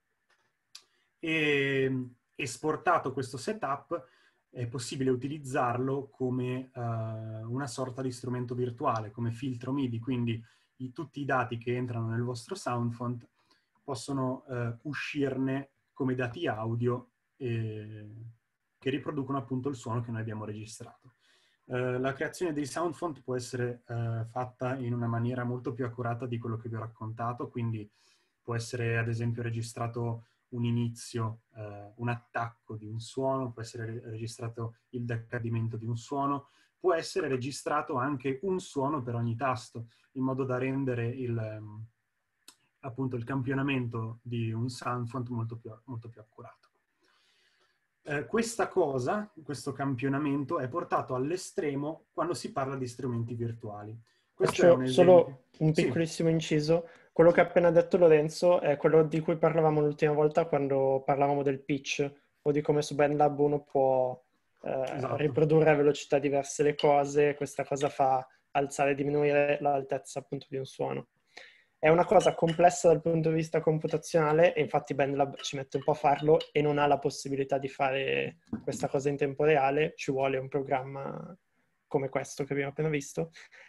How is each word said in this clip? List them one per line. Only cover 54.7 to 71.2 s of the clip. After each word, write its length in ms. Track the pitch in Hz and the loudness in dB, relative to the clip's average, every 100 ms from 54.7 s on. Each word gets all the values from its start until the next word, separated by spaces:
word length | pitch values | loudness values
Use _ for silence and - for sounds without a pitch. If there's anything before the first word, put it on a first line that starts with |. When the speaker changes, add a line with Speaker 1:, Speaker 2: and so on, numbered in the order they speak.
| 131 | 8
Speaker 1:
un 80 | |
esempio. 200 | 127 131 | 6 6
Speaker 2:
solo 400 | 180 180 165 - _ - | 10 10 8 -2 _ 0
un 160 | 156 | 2
Speaker 1:
Sì. 100 | 156 151 | 4 2
Speaker 2:
piccolissimo 440 | 127 160 - 165 | 2 -2 0 2
inciso. 580 | 160 160 156 151 170 - - _ | 2 2 0 2 2 0 -16 _
Quello 200 | - 170 | 6 8
che 80 | 175 | 8
ha 60 | 165 | 6
appena 260 | 185 175 | 6 6
detto 260 | 170 170 185 | 6 6 8
Lorenzo 640 | 170 156 156 - 180 180 | 8 8 6 2 4 4
è 160 | 151 143 | 4 2
quello 240 | 156 156 | 6 6
di 180 | 160 160 | 6 2
cui 140 | 156 160 | 0 2
parlavamo 460 | 160 160 156 151 | 4 4 4 4
l'ultima 320 | 147 147 151 | 2 2 2
volta 320 | 147 151 160 165 | 4 4 4 2
quando 560 | 143 139 135 135 135 | 2 2 2 2 2
parlavamo 380 | - 139 143 143 | 2 2 2 2
del 220 | 143 135 | 0 -2
pitch 500 | - 139 135 - 143 - _ _ | -2 -4 -4 -2 -4 -6 _ _
o 80 | 147 | 0
di 100 | 147 | 0
come 220 | 151 147 | 2 2
su 100 | 147 | 2
BandLab 460 | 143 147 147 147 143 | 2 2 4 2 4
uno 240 | 147 147 | 2 2
può, 600 | - 139 131 131 127 127 _ _ _ _ | -2 2 4 4 0 -4 _ _ _ _
eh, 220 | - 135 131 135 | -6 -4 -4 -4
Speaker 1:
Esatto. 200 | 127 143 | -4 0
Speaker 2:
riprodurre 560 | 147 127 151 156 156 | 0 2 6 6 6
a 20 | |
velocità 460 | 147 147 143 - 143 | 6 4 2 0 0
diverse 420 | 139 139 135 - | 2 0 -2 0
le 140 | 147 147 | 0 4
cose. 580 | 156 143 139 143 147 | 4 4 4 2 2
Questa 320 | 139 143 - 135 | 2 -6 -6 -4
cosa 240 | 139 143 | 0 0
fa 340 | - 135 131 135 _ _ | 2 2 2 -2 _ _
alzare 400 | 143 139 - 139 | -2 -2 0 0
e 20 | |
diminuire 640 | 139 143 147 147 143 143 147 | 2 0 2 4 4 4 2
l'altezza 600 | 143 139 135 135 - 139 | 2 0 0 -6 -6 -10
appunto 260 | - 139 - | -8 -10 -8
di 100 | 135 | -8
un 80 | 131 | -8
suono. 420 | - 135 135 - _ | -6 -4 -4 -8 _